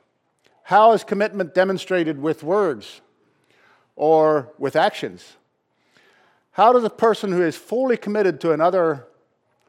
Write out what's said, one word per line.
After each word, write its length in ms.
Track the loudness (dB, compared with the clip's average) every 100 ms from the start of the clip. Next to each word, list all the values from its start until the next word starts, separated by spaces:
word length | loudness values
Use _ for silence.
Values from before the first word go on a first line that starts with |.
| _ _ _ _ _ _
How 280 | 0 4 6
is 120 | 4
commitment 500 | 0 -4 -2 -4 -4
demonstrated 680 | 0 0 -2 -4 -2 -2 -4
with 220 | -4 -4
words 560 | -2 -2 -2 -4 -12 -20 _ _ _ _ _ _ _ _ _ -4
or 560 | 2 2 2 0 -4 -8
with 180 | -4 0
actions? 640 | -2 -2 -10 -12 -20 _ _ _ _ _ _ _ _ _ _ _ _
How 220 | 2 4
does 100 | 4
a 60 | 0
person 420 | 0 0 0 -2
who 100 | -2
is 140 | -2 -4
fully 400 | -8 -4 -2 -2
committed 460 | -4 -2 -2 -2
to 100 | -2
another 560 | 0 2 2 0 -2 -10 _ _ _ _ _